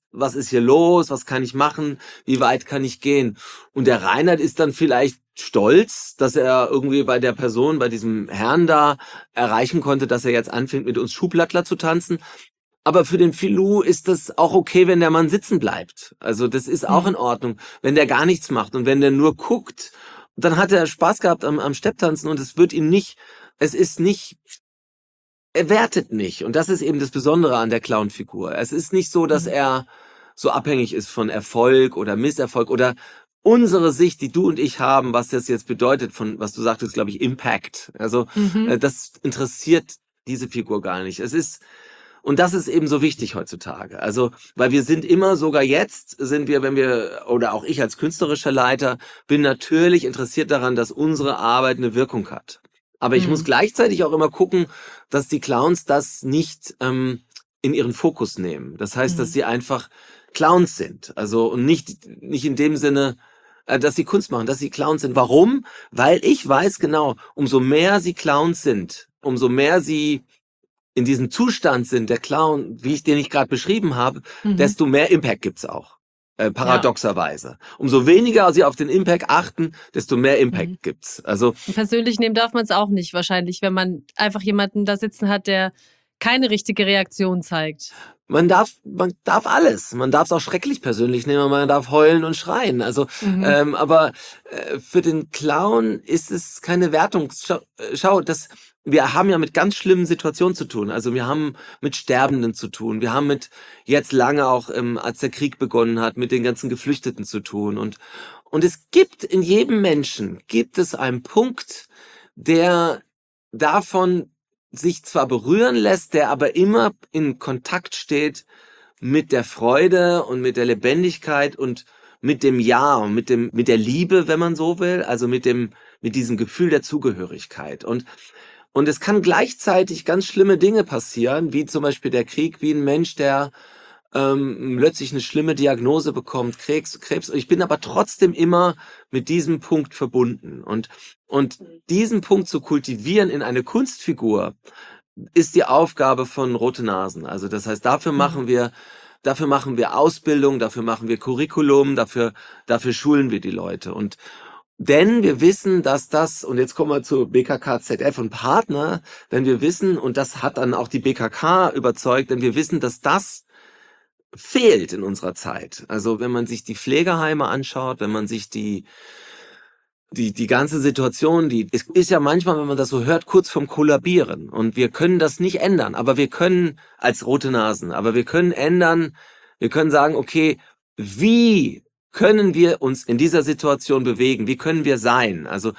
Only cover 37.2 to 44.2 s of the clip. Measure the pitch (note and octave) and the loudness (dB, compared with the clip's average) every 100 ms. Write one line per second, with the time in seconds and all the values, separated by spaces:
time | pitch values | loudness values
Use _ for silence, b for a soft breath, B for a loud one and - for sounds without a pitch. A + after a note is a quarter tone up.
37.2 | B2+ B2+ B2 A2 - - - - A2 A#2+ | -4 -4 -4 -6 -6 -18 -18 -8 -4 -2
38.2 | B2 G#3 G3+ G3 A3+ A3 C#3 - - _ | -2 -2 -2 0 -2 0 -2 -4 -14 _
39.2 | C#3 B2+ C3 - D#3 E3 D#3 - _ _ | -8 -6 -6 -6 2 2 0 -16 _ _
40.2 | - B2+ B2 A#2+ G2 G2+ F#2+ F2+ F#2+ F2+ | -10 -10 -8 -8 -4 -4 -4 -6 -8 -8
41.2 | F#2+ D#3 D#3+ - b b b b b b | -6 -4 -4 -8 b b b b b b
42.2 | - C#3+ F3+ F3+ - D#3+ D3+ D3 D3+ - | -2 2 2 0 -2 0 0 2 0 -2
43.2 | A#2 - - F2 - C2 G2 - G#2+ A2 | -8 -8 -10 -12 -14 -14 -14 -8 -4 0